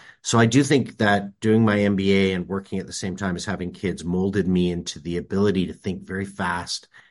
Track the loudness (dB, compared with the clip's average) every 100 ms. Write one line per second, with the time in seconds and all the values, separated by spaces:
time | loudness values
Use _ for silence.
0 | -20 -14 0 4 6 4 4 2 0 0
1 | 2 2 0 -4 2 4 4 4 2 2
2 | 2 4 2 0 -4 -6 -6 -8 -8 -8
3 | -8 -4 -4 -4 -6 -6 -8 -6 -6 -4
4 | -4 -2 0 0 2 2 2 -2 -8 -10
5 | -8 -8 -4 0 2 2 -2 -6 -8 -8
6 | -8 -8 -8 -6 -6 -4 -6 -10 -12 -20
7 | _